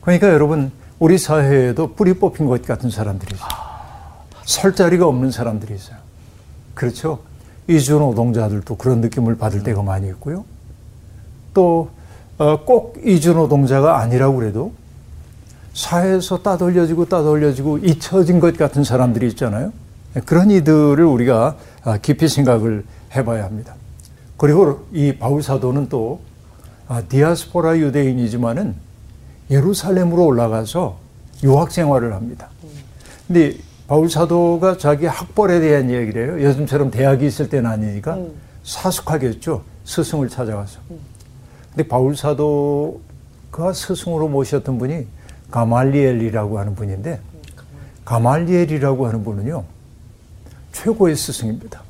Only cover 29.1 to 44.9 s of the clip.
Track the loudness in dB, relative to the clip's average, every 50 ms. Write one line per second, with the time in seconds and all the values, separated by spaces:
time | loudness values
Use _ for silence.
29.1 | -20 -20 -20 -20 -20 -20 -8 0 0 2 2 2 0 -2 -2 -2 0 2 2 2
30.1 | 2 4 4 4 4 2 2 0 0 -2 -4 -4 -4 -4 -4 -4 -6 -10 -18 -20
31.1 | -20 -20 -20 -20 -14 -2 2 4 4 4 2 0 -2 -2 0 2 2 0 0 -2
32.1 | -4 -6 -8 -10 -12 -14 -18 -20 -20 -20 -20 -20 -20 -20 -20 -20 -20 -20 -20 -20
33.1 | -20 -20 -8 0 2 4 4 2 2 -6 -14 -20 -20 -20 -6 0 2 2 2 2
34.1 | 0 0 0 0 2 2 2 2 2 2 2 0 0 0 0 0 0 2 0 -4
35.1 | -4 -6 -10 -8 0 0 2 2 4 2 4 4 4 2 2 0 -2 -2 -2 -4
36.1 | -4 -4 -4 -4 -4 0 2 2 2 2 -2 -2 0 -2 -2 -2 -2 0 2 2
37.1 | 2 2 0 -2 -2 -2 -6 -2 -2 -2 -2 -2 -2 -2 -4 -4 -6 -8 -8 -8
38.1 | -8 -8 -8 -12 -14 -18 -20 -20 -20 -20 -16 -14 -14 -6 -4 -4 -4 -4 -4 -4
39.1 | -4 -2 -2 -4 -6 -6 -6 -6 -6 -8 -8 -14 -20 -20 -18 -10 -6 -4 -4 -4
40.1 | -4 -4 -4 -6 -6 -8 -8 -6 -6 -8 -8 -12 -14 -18 -20 -20 -20 -20 -20 -20
41.1 | -20 -20 -20 -20 -20 -20 -20 -20 -20 -20 -20 -16 -6 -6 -6 -2 0 0 0 0
42.1 | -2 -2 -2 -4 -2 -2 -2 -2 0 0 -2 -2 -2 -2 -4 -4 -8 -12 -18 -20
43.1 | -20 -20 -20 -20 -20 -20 -20 -18 -12 -6 -4 -4 -4 -6 -6 -8 -8 -8 -6 -6
44.1 | -4 -2 -2 -2 0 -2 -2 0 -2 -4 -2 -2 -4 -4 -4 -4